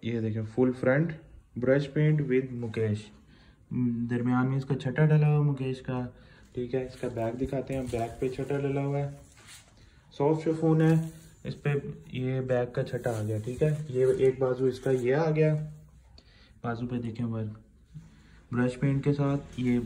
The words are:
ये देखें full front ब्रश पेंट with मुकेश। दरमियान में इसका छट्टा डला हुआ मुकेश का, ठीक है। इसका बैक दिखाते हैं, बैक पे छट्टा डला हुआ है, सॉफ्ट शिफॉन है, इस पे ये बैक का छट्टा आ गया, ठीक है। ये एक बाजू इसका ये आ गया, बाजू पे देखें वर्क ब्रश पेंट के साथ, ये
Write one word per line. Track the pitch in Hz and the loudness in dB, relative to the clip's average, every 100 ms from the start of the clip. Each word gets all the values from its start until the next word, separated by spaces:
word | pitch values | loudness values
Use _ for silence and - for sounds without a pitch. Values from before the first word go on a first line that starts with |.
| 117 | -4
ये | 117 | -2
देखें | 110 110 110 | -2 -2 -2
full | - 127 127 | 2 2 2
front | 127 139 170 160 - - - 117 | 2 4 2 -4 -16 -20 -14 -2
ब्रश | 123 139 147 | 2 2 2
पेंट | 151 151 151 | 2 2 2
with | 131 127 131 | 2 0 0
मुकेश। | 120 117 113 110 104 - - - - - _ _ | -6 -6 -2 -2 -2 -6 -20 -20 -20 -20 _ _
दरमियान | 123 123 117 117 123 123 127 131 | -2 0 -2 -2 0 2 2 2
में | 135 | 0
इसका | - 135 | -2 -4
छट्टा | 127 123 156 | -2 2 4
डला | 151 147 | 6 6
हुआ | 147 | 4
मुकेश | 147 135 131 127 | 2 0 -4 -6
का, | - 127 123 - - - - - | -6 -6 -6 -12 -20 -20 -12 -8
ठीक | 120 | -4
है। | 131 127 | -4 -4
इसका | - 123 | -8 -8
बैक | 110 113 123 | -4 -4 -4
दिखाते | 131 139 - | -4 -4 -4
हैं, | 135 123 | -6 -4
बैक | 120 113 - | -4 -4 -4
पे | 131 | -4
छट्टा | 135 131 143 | -4 -4 -2
डला | 139 139 | -2 -2
हुआ | 139 143 | -2 -2
है, | 143 - - - - - - - - _ _ | -4 -8 -20 -20 -20 -20 -20 -20 -20 _ _
सॉफ्ट | - 143 156 | 0 2 2
शिफॉन | 160 160 160 156 | 0 2 4 6
है, | 160 160 - - - - 135 | 6 4 2 -8 -20 -14 -12
इस | 139 | -6
पे | 147 139 143 - - 123 | -2 -2 -4 -12 -12 -6
ये | 127 131 | -4 -4
बैक | 127 123 123 | 0 -2 0
का | - | -4
छट्टा | - 123 123 | -4 -4 -2
आ | 110 | -2
गया, | 107 110 | -2 -4
ठीक | 117 127 | -4 0
है। | 151 147 - | 0 0 -2
ये | 127 131 127 131 | 2 2 4 2
एक | 131 | 4
बाजू | 131 127 131 | 0 2 0
इसका | 123 135 | 0 0
ये | 131 120 | 2 2
आ | 143 160 | 2 2
गया, | 156 156 156 - - - - - - - - - - | 4 2 2 -4 -12 -20 -20 -20 -20 -20 -20 -20 -10
बाजू | 120 117 123 | -8 -6 -6
पे | 123 | -6
देखें | 113 104 117 | -6 -6 -4
वर्क | 113 107 - - _ _ - - - - - - | -4 -6 -10 -18 _ _ -20 -20 -20 -20 -20 -6
ब्रश | 120 123 - | -2 -2 0
पेंट | 139 139 | 0 2
के | 147 | 0
साथ, | 143 139 143 - - | 0 0 -2 -6 -4
ये | 127 123 | 0 0